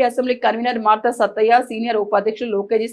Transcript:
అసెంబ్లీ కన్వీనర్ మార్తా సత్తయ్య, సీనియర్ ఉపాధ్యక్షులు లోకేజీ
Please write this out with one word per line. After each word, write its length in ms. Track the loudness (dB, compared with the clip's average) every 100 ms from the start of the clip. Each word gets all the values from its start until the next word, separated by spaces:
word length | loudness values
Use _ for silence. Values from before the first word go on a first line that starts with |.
| 0
అసెంబ్లీ 280 | 0 -2 -2 -2
కన్వీనర్ 340 | -2 -2 0 2
మార్తా 220 | 2 0 0
సత్తయ్య, 420 | -2 2 4 4 2
సీనియర్ 320 | -4 -2 -2 0
ఉపాధ్యక్షులు 440 | 0 0 -4 -4 -4
లోకేజీ 320 | -2 -2 -2